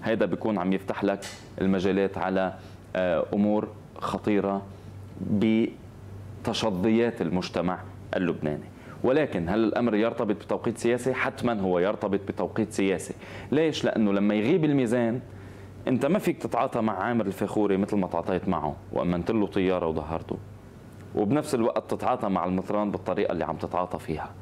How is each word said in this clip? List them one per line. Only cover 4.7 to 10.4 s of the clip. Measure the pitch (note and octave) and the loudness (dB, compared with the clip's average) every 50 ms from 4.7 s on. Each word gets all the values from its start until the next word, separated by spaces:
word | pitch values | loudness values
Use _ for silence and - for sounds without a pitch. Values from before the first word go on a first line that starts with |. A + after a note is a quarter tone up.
| - - - - - - - - - - - - - G#2 G#2 A2 A2 A2 A#2 - - - - - - - - - - - - - - - | -16 -16 -16 -16 -16 -16 -16 -14 -10 -8 -4 0 2 2 4 4 4 4 4 2 -2 -8 -18 -18 -18 -18 -16 -16 -14 -14 -14 -14 -14 -6
بتشظيات | - - A2 - - A2 F#2+ F2 F#2 A2 A2 A2+ A#2 A#2+ A2+ - | -4 -4 -2 0 0 0 0 2 4 4 6 6 4 4 2 0
المجتمع | F#2 E2 F2 F#2 F2+ - - - E2+ F2+ F2+ F2 - - - - - - - | -2 0 0 0 -2 0 -2 0 0 0 -2 -4 -8 -14 -16 -16 -10 -4 -2
اللبناني. | F#2+ F#2 F2 D#2+ - D#2 D2+ D2+ - - - - - - - - - - | 0 0 0 0 0 -2 -4 -4 -4 -8 -12 -18 -18 -16 -16 -12 -2 0
ولكن | A2+ C3 D#3 D3+ - - F#2+ E2+ E2 | 2 4 4 2 2 0 -2 0 0
هل | G2 A2 A2+ | 2 2 2
الأمر | G#2+ - - A#2+ A#2+ G#2+ | 2 2 2 2 2 4
يرتبط | G#2 G#2+ A#2 A#2 - B2 G#2 G#2+ | 4 2 2 2 0 0 0 0
بتوقيت | G2 | -2